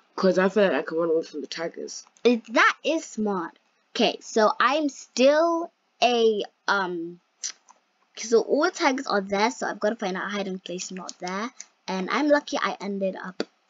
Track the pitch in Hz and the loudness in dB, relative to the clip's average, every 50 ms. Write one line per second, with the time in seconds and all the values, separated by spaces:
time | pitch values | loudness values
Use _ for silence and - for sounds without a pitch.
0 | - _ - - - 185 175 180 185 196 185 214 202 180 135 135 - - 160 160 | -20 _ -4 0 2 2 4 4 2 2 4 4 4 4 2 0 -2 -2 -2 -2
1 | 170 170 160 165 160 - - 147 135 - - 165 165 170 - - 71 - - - | 0 2 2 0 0 -4 -8 -10 -10 -10 -8 -8 -8 -8 -8 -10 -12 -12 -12 -14
2 | - _ _ _ - 233 247 220 - - 220 302 381 453 - - - 262 320 320 | -18 _ _ _ 2 4 4 2 0 -2 2 4 4 4 2 0 -2 -2 -2 -2
3 | 311 - - 220 214 202 196 185 165 - - _ _ _ _ _ _ _ - - | -4 -8 -6 -4 -2 -2 -2 -4 -4 -8 -12 _ _ _ _ _ _ _ -2 0
4 | 226 170 - - - - - 226 214 202 - - 220 247 277 311 302 277 - - | 2 2 0 -2 -6 -2 2 4 4 4 4 2 2 2 2 2 0 -2 -4 -8
5 | - - - - 254 269 294 302 330 339 339 330 339 339 _ _ _ _ _ - | -16 -6 0 4 6 6 6 6 4 2 2 0 -4 -6 _ _ _ _ _ 0
6 | - 240 240 233 226 220 214 202 - - _ _ _ - 196 202 190 180 180 170 | 0 2 4 4 4 4 4 2 -2 -8 _ _ _ -2 -2 0 0 -2 -4 -6
7 | 165 170 175 175 _ _ _ _ - - - _ _ _ _ _ _ _ _ _ | -8 -10 -12 -16 _ _ _ _ -10 -10 -10 _ _ _ _ _ _ _ _ _
8 | _ _ - - - 226 226 220 - - - 277 320 370 - - 339 285 262 262 | _ _ -16 -12 -2 2 2 2 4 2 2 2 2 0 0 0 0 0 0 0
9 | 277 - - 202 196 196 202 196 214 240 262 - - - - 208 - 208 233 - | -2 -2 -2 -2 -2 -2 0 0 0 0 0 -2 -6 -6 -4 -2 -2 -2 -2 -2
10 | 220 185 185 180 165 190 208 202 196 196 185 190 - - 175 185 - - 185 185 | -4 -6 -4 -4 -6 -6 -6 -6 -6 -6 -8 -10 -10 -10 -10 -10 -10 -10 -12 -12
11 | 175 - - - 185 180 185 196 220 262 - - - _ _ _ _ - 190 190 | -12 -14 -14 -10 -8 -8 -6 -6 -6 -8 -10 -14 -20 _ _ _ _ -6 -4 -4
12 | 185 - - 233 294 302 294 294 294 - 285 - - 196 - - - 202 202 196 | -2 -2 -2 0 2 4 4 2 2 -2 -6 -4 -4 -4 -4 -6 -6 -6 -4 -2
13 | 196 190 185 - - 185 185 - - - _ _ _ | -4 -4 -4 -6 -10 -10 -8 -8 -8 -8 _ _ _